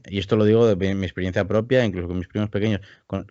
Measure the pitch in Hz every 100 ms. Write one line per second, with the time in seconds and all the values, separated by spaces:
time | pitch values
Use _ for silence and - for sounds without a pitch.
0 | - 95 92 110 107 113 117 92 95 98
1 | 92 - 92 101 92 104 117 127 113 90
2 | 87 90 87 107 104 104 110 98 - -
3 | - 95 98